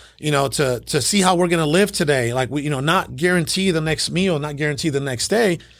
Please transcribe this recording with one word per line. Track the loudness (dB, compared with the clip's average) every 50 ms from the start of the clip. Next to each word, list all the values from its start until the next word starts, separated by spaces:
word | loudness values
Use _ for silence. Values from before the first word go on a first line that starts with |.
| -20 -20 _ -8
you | -2 0
know, | 2 2 2 0
to, | 0 0 0 0 0 -2
to | -4 -4 -2 -2
see | 0 0 2 2
how | 4 4 4
we're | 2 2
gonna | 2 2 0 2
live | 2 2 2 2 2
today. | 0 0 0 2 2 2 0 0 0
Like, | -2 -2 -2
we, | -4 -4 -4
you | -2
know, | -2 -2
not | 0 2 2 0 0 -2 -4
guarantee | -2 0 0 2 0 0 -2 -2 0 0 0
the | 0 0
next | 0 -2 -2 -2 -4 -2
meal, | -2 0 0 0 0 -2
not | -4 -6 -6
guarantee | -4 -4 -2 -2 -2 -2 -2
the | -2 -2
next | -2 -4 -4 -4 -2
day. | 0 0 2 2 2 0 -2 -6 -12 -20 -20